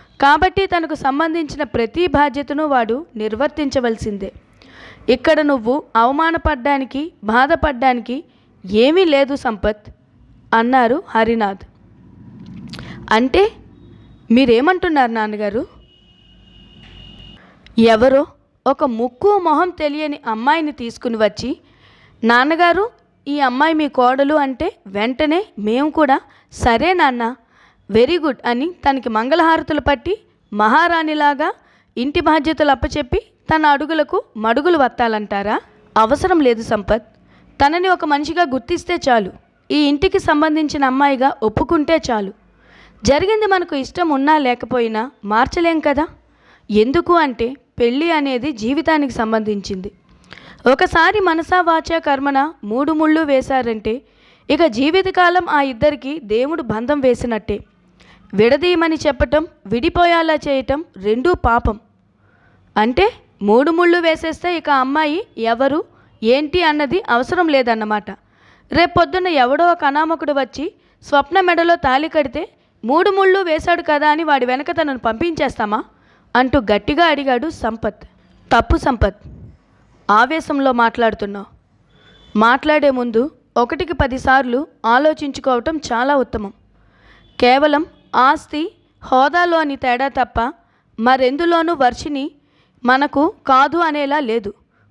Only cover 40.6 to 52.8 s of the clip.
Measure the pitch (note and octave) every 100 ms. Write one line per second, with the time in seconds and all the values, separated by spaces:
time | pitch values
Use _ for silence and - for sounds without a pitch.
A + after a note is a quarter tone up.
40.6 | D4+ D4+ C4+ C4 C#4+ C4+ C4+ - A3 G#3+
41.6 | D#4+ E4+ C#4+ D#4+ - A3 G3 - _ _
42.6 | _ - - _ G#3+ C#4+ F#4+ A4 G#4+ F#4+
43.6 | F4 C#4+ C4 - E4+ C4+ C#4 D#4 C4 A#3+
44.6 | A#3+ B3 A#3 A3 B3 - G3+ G#3+ C4 F4+
45.6 | E4+ D#4+ D4 C#4 D#4+ - _ _ _ _
46.6 | - G#3+ A3+ E4+ E4+ E4+ D4 A3 A#3 C#4
47.6 | _ - A#3 C4 E4+ D#4 C#4 B3+ C#4 A#3
48.6 | G#3+ C#4+ D#4+ D#4 C#4+ A#3 A3 A3+ G#3+ G#3
49.6 | F#3 F#3+ F#3+ - _ _ _ - - -
50.6 | A#3+ C4+ F4+ E4+ E4+ G#4+ F#4 E4 D#4+ F4+
51.6 | E4+ D#4+ D#4+ E4 D#4 C4+ C#4 C4+ D4 -
52.6 | G3+ A#3